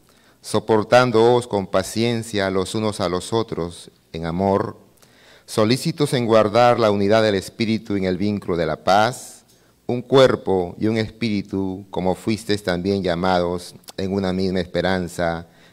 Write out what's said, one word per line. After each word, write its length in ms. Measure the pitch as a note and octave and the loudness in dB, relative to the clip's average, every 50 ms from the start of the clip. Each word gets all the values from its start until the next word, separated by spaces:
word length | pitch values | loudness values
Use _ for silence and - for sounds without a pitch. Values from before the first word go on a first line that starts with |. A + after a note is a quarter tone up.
| _ _ _ _ _ _ _ _ | _ _ _ _ _ _ _ _
soportándoos 1080 | - - - G#2+ - - A2+ G#2+ G#2 - A#2+ B2 B2+ B2 A2 A2+ A2+ A#2+ B2 A#2+ A#2 | -12 -4 -4 -4 0 2 2 2 4 4 4 4 4 4 4 4 4 6 4 2 0
con 220 | - - G2+ F#2+ - | -2 -4 -6 -4 -2
paciencia 840 | - F#2+ F#2 - - G#2+ A#2 A#2+ A#2+ A2+ A2 - - G2+ G2 F#2+ | -2 -2 -2 -2 -4 -2 -2 -2 -2 -4 -6 -6 -4 -2 -2 0
los 240 | F#2+ F#2+ F#2 - - | -2 -2 -4 -4 -4
unos 280 | A2 A2 G#2+ G2 - | -4 -4 -4 -4 -4
a 80 | G2+ F2 | -4 -4
los 240 | F2 F2+ - - A2+ | -4 -4 -6 -2 -2
otros 580 | A2+ G#2+ - - - E2+ F2 E2+ - - - _ _ _ _ - | -2 -2 -2 -6 -6 -8 -8 -10 -14 -20 -20 _ _ _ _ -12
en 120 | E2 E2+ | -8 -8
amor, 520 | E2+ E2 F2+ G2 G2 F#2+ G2+ G#2 G#2 G2+ - _ _ _ _ _ _ _ _ _ _ - _ _ | -6 -4 -2 0 0 0 0 -2 -4 -8 -16 _ _ _ _ _ _ _ _ _ _ -20 _ _
solícitos 680 | - - A2+ G#2+ G#2+ B2+ B2+ - E3 - - - - - | -6 -2 0 2 2 2 0 -2 -4 -2 -2 -2 -2 0
en 120 | B2 A#2+ | -2 0
guardar 540 | G#2+ A2+ A2 G#2 G#2 G2 A#2 B2 A#2+ A#2+ A2+ | 4 4 4 4 4 4 4 4 4 4 4
la 100 | A2+ G#2+ | 4 2
unidad 320 | G2+ G2+ G2+ G2 A2 A2+ | 2 2 2 2 4 4
del 140 | A2 A2 G2+ | 4 4 2
Espíritu 640 | F#2+ - - - - A2+ G#2+ A2+ G#2+ A2 - G2+ G2 | 0 -2 -6 -6 -6 -2 -2 -2 -4 -2 -4 -4 -2
en 80 | F#2+ | 0
el 120 | F#2 F#2 E2 | -2 -2 -2
vínculo 380 | G2+ G#2 G#2 G2 - - F2+ | -2 -2 -2 -4 -4 -4 -2
de 120 | E2 E2 D#2 | -2 -2 -2
la 140 | D2+ - - | -4 -4 0
paz, 560 | F2+ F#2 G#2 G#2+ A#2+ B2 - - - - - _ _ _ _ _ _ _ _ _ | 2 4 4 4 2 0 -6 -14 -20 -20 -20 _ _ _ _ _ _ _ _ _
un 160 | - A#2+ B2 | -6 -6 -6
cuerpo 760 | B2 - C3+ C3+ C3 B2 A2 - - G2 F#2+ F#2 F2 F2 - - | -2 2 6 6 6 6 4 0 0 0 0 0 0 -2 -4 -4
y 80 | - G#2+ | -2 0
un 80 | A2+ | 0
espíritu, 880 | A2+ A2 - - - A#2 A2+ G#2 G2+ F#2+ - - G2 G2 F#2+ F#2 F#2+ G2 - | 0 -2 -4 -6 -6 -4 -2 -2 -2 -4 -4 -4 -4 -4 -4 -6 -8 -12 -8
como 240 | - - F2+ F#2 F2+ | -6 -2 0 0 -2
fuisteis 480 | - - A2+ A2 G2 - - G#2 G2+ - | 0 -2 -4 -4 -4 -2 -4 -4 -2 -2
también 400 | F#2 F2 F2 F2 G2 G2 G2 F2 | -4 -4 -2 0 -2 -2 0 0
llamados 720 | F2+ E2+ E2 F#2 F#2 F#2 F2 F2 F2 F2+ F2+ - - - - _ - - - | -2 -2 0 0 2 2 2 0 0 -4 -6 -8 -14 -20 -20 _ -16 -10 -8
en 160 | F#2+ F#2+ F#2+ | -6 -4 -2
una 180 | G2+ G2 F#2 | -2 -2 -2
misma 300 | F2+ F#2+ F#2+ F#2 F2+ F#2 | -2 -2 -2 -2 -2 -4
esperanza 840 | F2 - - F2 E2+ F2+ F#2+ F#2 F2 E2 - - F2 E2+ E2+ E2 E2+ - _ _ _ _ | -4 -4 -4 -4 -2 0 -2 -2 -4 -6 -6 -4 -4 -4 -4 -6 -10 -14 _ _ _ _